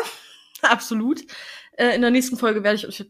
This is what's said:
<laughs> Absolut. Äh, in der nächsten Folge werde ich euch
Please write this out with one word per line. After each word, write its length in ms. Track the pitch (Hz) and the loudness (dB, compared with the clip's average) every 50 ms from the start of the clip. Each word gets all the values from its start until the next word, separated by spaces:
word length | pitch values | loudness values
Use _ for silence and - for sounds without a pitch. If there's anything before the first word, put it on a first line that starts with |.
| 453 - - - - - | 2 0 -6 -14 -20 -20
<laughs> 320 | - - _ _ _ - - | -20 -20 _ _ _ -2 2
Absolut. 600 | 208 233 226 - - 233 214 220 254 311 - - - - - - - - - - - _ | 2 2 2 0 -4 -4 -2 0 0 -2 -2 -4 -12 -18 -18 -16 -16 -18 -20 -20 -16 _
Äh, 180 | - 240 240 214 | 0 2 2 4
in 60 | 233 240 | 4 4
der 80 | 240 | 4
nächsten 260 | 247 262 254 254 254 | 4 4 2 0 -2
Folge 260 | - 247 226 208 214 196 | 0 0 0 0 2 2
werde 140 | 208 214 | 2 0
ich 100 | 208 - | 0 -2
euch 180 | - - - 202 - | -8 -12 -12 -10 -6